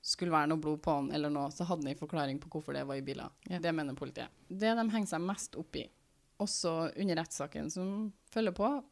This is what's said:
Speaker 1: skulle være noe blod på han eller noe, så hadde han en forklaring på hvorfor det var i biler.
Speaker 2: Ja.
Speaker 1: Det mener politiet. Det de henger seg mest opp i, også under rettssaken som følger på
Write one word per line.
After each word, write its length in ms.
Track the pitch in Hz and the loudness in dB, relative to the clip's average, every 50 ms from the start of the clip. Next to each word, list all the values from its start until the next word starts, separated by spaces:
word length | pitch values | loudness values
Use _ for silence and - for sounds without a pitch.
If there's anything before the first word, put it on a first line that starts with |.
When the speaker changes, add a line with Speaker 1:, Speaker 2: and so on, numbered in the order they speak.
| - | -2
Speaker 1:
skulle 240 | - - - 180 175 | -2 -2 0 0 4
være 220 | 165 156 147 147 160 | 4 6 6 6 4
noe 100 | 160 156 | 2 2
blod 220 | 156 151 151 - | 0 0 2 2
på 80 | - 151 143 | 2 2 4
han 100 | 139 139 | 2 0
eller 220 | 151 151 147 147 147 | 0 0 0 2 0
noe, 160 | 147 139 143 | 0 0 -2
så 160 | - - 175 | -2 -2 0
hadde 160 | 170 185 165 147 | 0 0 0 0
han 140 | 139 139 | -4 -4
en 20 | 151 | -4
forklaring 400 | - 147 - 165 143 139 135 143 | -4 -2 0 0 0 0 0 -4
på 80 | - 170 - | -6 -6 -6
hvorfor 260 | 156 151 - 143 139 | -6 -4 -4 -4 -4
det 80 | 139 | -2
var 80 | 139 135 | -2 -4
i 80 | 135 135 | -4 -4
biler. 300 | 139 139 - 123 135 - _ - - | -4 -6 -6 -8 -10 -14 _ -8 -4
Speaker 2:
Ja. 80 | 180 180 | -4 0
Speaker 1:
Det 160 | 165 170 165 | 2 2 2
mener 240 | 160 151 139 131 139 | 2 0 -2 -2 -4
politiet. 320 | 147 135 135 - 127 - - _ - | -6 -6 -6 -8 -8 -8 -10 _ -12
Det 240 | - 180 190 208 220 226 233 | -10 -4 0 2 2 4 4
de 60 | 226 | 2
henger 240 | 226 208 226 208 - - | 2 2 2 0 2 0
seg 80 | 160 170 | 0 0
mest 300 | 185 208 - - - - - | 0 -2 -4 -6 -8 -8 -8
opp 160 | 160 - - - | -10 -6 -6 -8
i, 80 | - - _ _ _ _ _ _ _ _ _ _ | -8 -8 _ _ _ _ _ _ _ _ _ _
også 540 | 202 208 - - - 175 165 165 165 160 - - | -2 0 0 0 2 2 2 2 0 0 0 0
under 160 | 196 196 175 | 2 2 2
rettssaken 540 | 160 165 - - - 139 156 - 151 151 151 165 | 2 0 -2 -4 -4 -4 -4 -4 -4 -4 -4 -2
som 160 | 185 180 190 196 208 220 214 196 _ _ - | -2 -2 -2 -2 -2 -4 -4 -6 _ _ -4
følger 220 | - 220 226 208 180 | 0 2 2 2 4
på 140 | - 196 233 285 277 262 - | 4 2 2 2 0 -4 -8